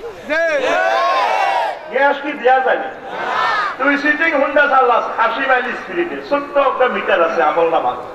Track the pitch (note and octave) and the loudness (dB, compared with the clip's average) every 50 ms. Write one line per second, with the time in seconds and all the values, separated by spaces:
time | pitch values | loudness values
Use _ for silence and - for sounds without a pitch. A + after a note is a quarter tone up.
0 | - A#4 G4 - - A#3 D4+ D#4+ E4+ E4 D4+ C#4 B3+ - E4+ - - - - - | -14 -14 -14 -12 -8 -4 -2 0 0 0 0 0 0 0 0 0 0 0 0 0
1 | - - - - - - - - - - E3 - - - - - - - - C4 | 0 0 0 0 0 0 0 0 0 0 0 0 -2 -2 -4 -8 -8 -4 0 2
2 | C#4 C#4+ C#4+ - - D4+ - - A#3 B3+ C4 C4 C4 A#3 G3 - - - - - | 2 2 2 0 -4 -8 -6 0 2 4 4 4 4 2 0 0 -2 -6 -10 -12
3 | - - - - - - - - - - - - - - - - B3+ C#4 C#4+ - | -14 -12 -8 -8 -6 -4 -2 -2 0 0 0 0 -2 -4 -4 -2 0 0 2 2
4 | - D4 D4+ D#4 E4 D#4+ D4+ C4+ C#4 C#4 C#4 D4 C#4+ C4+ - - - A#3+ A#3 A3 | 2 0 0 0 0 0 2 2 0 2 4 2 4 4 4 4 4 4 4 2
5 | - - - - A3+ A3 A3 C4+ C4+ C4 B3+ B3 A#3+ A#3+ A3+ - - - - F4 | 0 -2 -2 0 0 0 0 -2 0 2 2 2 0 -2 -6 -8 -8 -6 -4 -4
6 | F4 - C#4+ C#4 - - C#4 C#4+ C#4+ - - C#4 C4+ C4 B3+ - B3+ A#3+ G#3 G3 | -4 -2 -4 -8 -6 -2 -2 -2 -2 0 0 2 2 2 2 2 0 0 0 -2
7 | - G#3+ G3+ F3+ E3 E3 - E3+ D#3+ D3+ D3+ E3 E3 E3 D#3 D3 - - - - | -2 0 2 2 2 2 2 2 0 2 2 2 2 2 2 0 0 -2 -4 -6
8 | - - | -8 -12